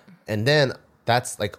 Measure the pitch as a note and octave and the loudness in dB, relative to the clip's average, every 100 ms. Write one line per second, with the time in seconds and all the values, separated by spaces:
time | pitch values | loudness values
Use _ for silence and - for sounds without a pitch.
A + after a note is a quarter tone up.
0 | - - - G#2+ A#2 D3+ C3 - _ _ | -20 -20 -8 -4 0 2 2 -2 _ _
1 | - A#2+ - - G#2 | 0 0 0 -8 -8